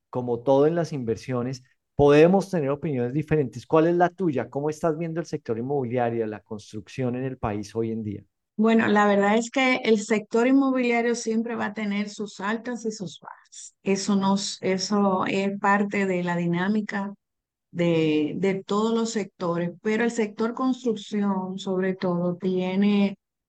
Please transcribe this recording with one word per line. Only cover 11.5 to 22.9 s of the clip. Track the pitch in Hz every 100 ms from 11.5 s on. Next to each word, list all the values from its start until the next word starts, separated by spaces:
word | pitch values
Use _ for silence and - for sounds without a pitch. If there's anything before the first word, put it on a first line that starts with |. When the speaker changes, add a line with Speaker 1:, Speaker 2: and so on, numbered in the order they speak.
Speaker 2:
va | 220 214
a |
tener | 214 208 202 208
sus | - 202 -
altas | 196 226 240 233 220
y |
sus | 214 170 -
bajas. | - - _ - - _
Eso | 196 196 - 196
nos, | 196 196 - -
eso | 190 190 190 208 202 185 -
es | 196 196 202
parte | 202 202 208 208 190
de | 180
la | 180 175
dinámica | 170 170 190 214 214 202 202 202 _ _ _ _ _
de, | 170 170 165 156 151 147 -
de | 190 190
todos | - 208 226
los | 226 226
sectores, | 220 190 - 175 170 170 -
pero | 214 214
el | 233
sector | 233 202 - 226
construcción, | 240 262 247 247 208 - 208 202 190 185 190
sobre | 190 185 190
todo, | 185 185 175 175 175
tiene, | 185 185 185 185 202